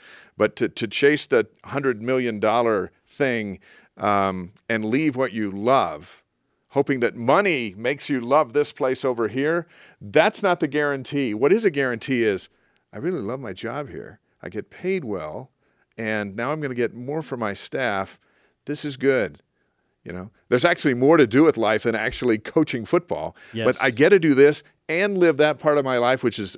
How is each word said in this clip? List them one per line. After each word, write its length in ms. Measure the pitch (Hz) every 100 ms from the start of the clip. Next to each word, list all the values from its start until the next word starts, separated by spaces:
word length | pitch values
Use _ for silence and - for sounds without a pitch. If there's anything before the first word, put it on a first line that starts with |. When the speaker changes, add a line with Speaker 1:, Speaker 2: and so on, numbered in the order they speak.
| - - - -
Speaker 1:
But 180 | 107 -
to, 120 | 107
to 180 | - 110
chase 380 | - 143 147 -
the 220 | 123 104 _ -
hundred 360 | 135 139 110
million 380 | 117 131 123 107
dollar 520 | 107 117 117 104 90 _ _
thing, 520 | - 139 117 104 92 _ - _ -
um, 540 | 104 101 98 92 92 _ -
and 160 | 113 107
leave 300 | 131 156 123
what 160 | 127
you 160 | 110 104
love, 720 | 98 110 135 90 76 87 - _ _ _ _ _
hoping 300 | 139 143 131
that 160 | 117 110
money 580 | 117 160 202 147 113 95
makes 320 | 120 143 -
you 100 | 135
love 300 | 117 147 151
this 180 | 143 143
place 300 | - 131 131 135
over 220 | 117 107
here, 360 | 127 147 170 165 _ - -
that's 420 | 101 120 190 -
not 160 | 196 -
the 80 | 151
guarantee. 680 | 147 147 139 123 143 131
What 180 | 107 139
is 100 | 220 214
a 60 |
guarantee 520 | 143 131 117 - 127
is, 260 | 110 95 - _ _ _ _
I 60 | 104
really 240 | 151 170
love 180 | 101 131
my 140 | 117
job 360 | 92 110 135 135
here. 300 | 76 50 - _ _
I 60 | -
get 200 | 107 -
paid 340 | - 185 190
well, 480 | 123 95 76 90 131 _ _ _ _ -
and 380 | 110 107 101 98
now 160 | 123
I'm 100 | 156
gonna 140 | 143 123
get 180 | 113
more 280 | 110 123 156
for 160 | 147 123
my 160 | 107
staff. 680 | 101 - 135 123 98 95 - _ _ _ _ -
This 200 | 147 151
is 120 | 127
good. 440 | 135 131 92 73 _ _ _ _ _ _
You 80 | -
know, 160 | 90 95 _ -
there's 160 | 123 170
actually 280 | 175 151
more 240 | 123 135 165
to 80 | 120
do 180 | 120
with 140 | 160 113
life 240 | 107 107
than 120 | 120 110
actually 420 | 113 - 123 110
coaching 480 | - 165 151 127 104
football. 500 | 175 - 76 80 - -
Speaker 2:
Yes. 120 | 113 113
Speaker 1:
But 120 | -
I 80 | 135
get 200 | 117 160
to 100 | 196
do 160 | 160 131
this 260 | 143 147 - _ -
and 300 | 165 202 190
live 200 | 175 139
that 200 | 151 135
part 220 | 156 147
of 60 | 135
my 120 | 127
life, 260 | 120 131
which 140 | 120 110
is 180 | 98